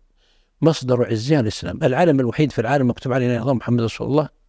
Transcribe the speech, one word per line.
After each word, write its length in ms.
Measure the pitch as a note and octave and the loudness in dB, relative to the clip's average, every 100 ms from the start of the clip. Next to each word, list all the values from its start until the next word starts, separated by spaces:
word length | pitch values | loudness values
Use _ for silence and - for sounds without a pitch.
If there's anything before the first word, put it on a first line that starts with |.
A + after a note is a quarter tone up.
| _ _ _ _ _ _ | _ _ _ _ _ _
مصدر 440 | D3+ D3+ B2+ B2 A#2 | 2 2 0 0 0
عزها 300 | A2+ B2 D#3 | -2 0 0
الإسلام، 380 | G#2+ - F2 F#2 | 0 -4 -8 -2
العلم 380 | D#3+ C#3+ F3 C#3 | 0 2 4 4
الوحيد 320 | A#2+ - D3 | 2 0 0
في 80 | - | 0
العالم 300 | A2+ C#3+ B2+ | 0 0 0
مكتوب 220 | - C3 | 0 -2
عليه: 140 | C3 B2 | -2 0
"يا 140 | A#2+ | 0
محمد 400 | B2+ B2 - A#2+ | -2 -2 0 0
رسول 260 | A2+ - A2 | 0 -4 -2
الله"، 220 | C#3+ D3 - | 0 -2 -8